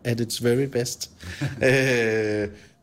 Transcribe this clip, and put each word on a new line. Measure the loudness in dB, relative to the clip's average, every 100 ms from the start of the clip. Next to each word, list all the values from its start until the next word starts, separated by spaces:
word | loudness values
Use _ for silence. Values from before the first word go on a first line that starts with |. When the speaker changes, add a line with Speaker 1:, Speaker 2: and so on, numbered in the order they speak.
Speaker 1:
at | -2 -2
its | -2 0
very | 2 2
best. | 2 -2 -4 -6 -12 -14 -14 -6
Speaker 2:
<laughs> | -6 0
Speaker 1:
Øh, | 2 4 4 2 2 2 0 0 -2 -6 -20 _